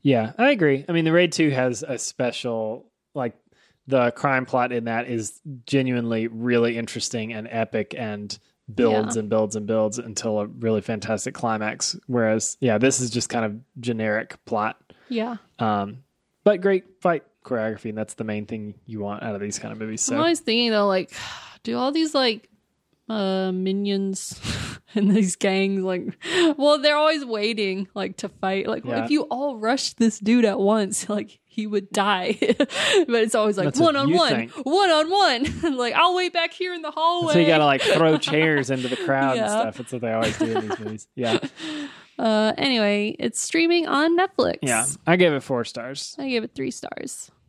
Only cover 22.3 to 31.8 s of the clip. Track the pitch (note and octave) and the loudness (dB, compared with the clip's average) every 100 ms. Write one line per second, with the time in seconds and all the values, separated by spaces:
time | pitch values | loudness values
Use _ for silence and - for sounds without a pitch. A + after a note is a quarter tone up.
22.3 | A3 _ _ _ _ _ _ - A3 G3 | -2 _ _ _ _ _ _ -8 -4 0
23.3 | F#3+ F#3+ F#3 F#3+ G3 G3+ G3 G3 F#3+ - | 0 -2 -2 -2 -2 0 -2 -2 -6 -10
24.3 | - - - - - _ G#3+ G3+ G#3 F#3+ | -10 -8 -8 -8 -12 _ 0 4 4 2
25.3 | - G3+ F#3+ G3 G3 F#3 F#3 - - F4+ | 0 0 2 0 0 -2 -4 -6 -10 -2
26.3 | F4+ E4 D4 C#4+ D4 D4 D4 D#4 D#4+ C4 | 2 2 4 4 4 4 4 2 2 -4
27.3 | A3 G#3 A3 G3 F#3+ F#3+ G#3 F#3+ F#3+ F#3+ | -2 -2 0 -2 -2 -6 -6 -8 -8 -12
28.3 | - F#3+ G3 G3 A#3 B3 A#3 A#3 D4 - | -4 -2 -2 -2 -4 -2 -4 0 0 0
29.3 | B3 C#4+ A3+ A3 C4 - - A3+ - G#3 | -4 -4 -2 0 0 -2 2 0 2 2
30.3 | A#3+ A3 G3 G3 A3 G3 G#3+ - G#3 - | 4 4 4 2 2 0 -4 -4 -6 -6
31.3 | _ _ - G#3+ G#3 | _ _ -8 -4 -4